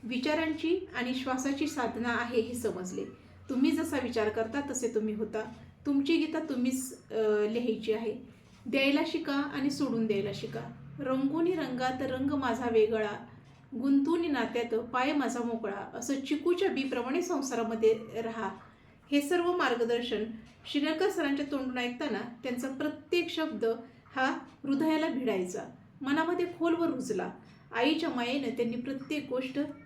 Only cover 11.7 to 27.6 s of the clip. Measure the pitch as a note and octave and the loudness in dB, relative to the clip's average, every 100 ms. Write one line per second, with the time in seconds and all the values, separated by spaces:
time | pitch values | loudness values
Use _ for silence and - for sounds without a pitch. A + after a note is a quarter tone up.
11.7 | B3+ B3+ B3+ C4 C4 C4+ C#4 C4 A3+ A#3 | 0 0 0 -2 0 2 2 2 0 4
12.7 | A3+ G#3+ A3 G#3+ G#3 - - - - - | 6 6 4 0 -4 -12 -18 -20 -20 -12
13.7 | B3+ C#4 C#4 C#4 E4 E4+ C4+ A3+ A#3 A3+ | -2 4 6 6 2 2 0 0 -2 0
14.7 | A3 - B3+ C4 D4 B3+ A#3+ A#3 A3+ G#3 | -2 0 0 2 2 0 0 -2 -2 -4
15.7 | G3+ - A#3+ A#3 C#4 C4+ D4+ E4+ F4 G4 | -6 -8 -10 -4 -4 -2 -2 2 2 2
16.7 | - C4 B3 A#3+ D#4 F4 D#4+ - A#3+ A3 | 2 -2 -2 0 0 0 -2 -2 -2 -2
17.7 | A3 A3 A3 - G#3+ A3+ A3 G3 - - | 4 4 4 -2 -6 -4 -4 -6 -6 -18
18.7 | - - - - C#4+ C#4+ F4 F4 F4+ C#4 | -20 -20 -20 0 2 4 2 2 2 2
19.7 | A#3+ A3+ A#3+ A#3+ G#3+ A3 - - - - | 2 2 0 0 -2 -2 -6 -14 -20 -4
20.7 | D4 D4+ D#4+ F#4+ F4 D4 C#4 C#4+ C#4+ C4 | 0 0 2 2 2 0 0 0 -2 -2
21.7 | B3 A#3+ B3 D4 G#3 A3 - C4 B3 C4+ | -2 -4 -2 -4 -2 -6 -8 -6 -4 -4
22.7 | C4 D4+ - - F4 E4 - D#4 G#3+ A3+ | -2 -4 -4 -2 0 0 -2 -2 0 0
23.7 | A3+ - - - C4+ C4 - - - C#4 | 0 -6 -20 -10 0 0 0 -8 -12 -2
24.7 | C#4 D#4+ D#4 D#4+ C4 B3 G3 F3+ F#3 - | 2 4 2 2 0 0 0 0 -4 -8
25.7 | - - - C4+ D4 D#4+ F4+ F4 - E4 | -14 -20 -8 -2 0 2 0 0 0 0
26.7 | E4 E4 C4 - F#3+ F3+ - - - | 2 2 0 -2 -2 -2 -8 -18 -20